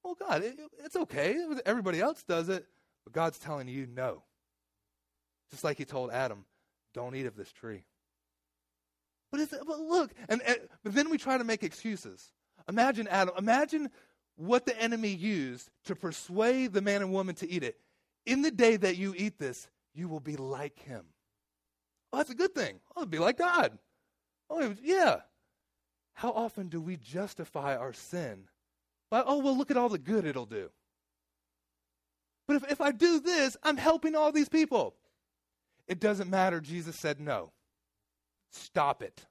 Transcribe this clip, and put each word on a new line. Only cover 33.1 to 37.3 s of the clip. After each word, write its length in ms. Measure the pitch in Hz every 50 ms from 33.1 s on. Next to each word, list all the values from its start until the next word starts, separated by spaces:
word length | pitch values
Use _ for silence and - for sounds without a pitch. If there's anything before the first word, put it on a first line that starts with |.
| 339 302
this, 380 | 262 349 359 320 277 262 - -
I'm 140 | - 311 302
helping 400 | 262 - 311 320 320 - 320 311
all 160 | 302 302 302
these 160 | 294 302 285
people. 480 | - - 320 311 302 262 214 135 95 - _ _ _ _ _ _ _ _ _ _ _ _ _ _ _ _ _ _
It 140 | - 180 165
doesn't 300 | 185 208 208 190 196 180
matter. 320 | 190 190 185 190 175 165
Jesus 360 | 156 139 170 175 160 165 156
said 220 | - - 151 147 139
no. 320 | 147 147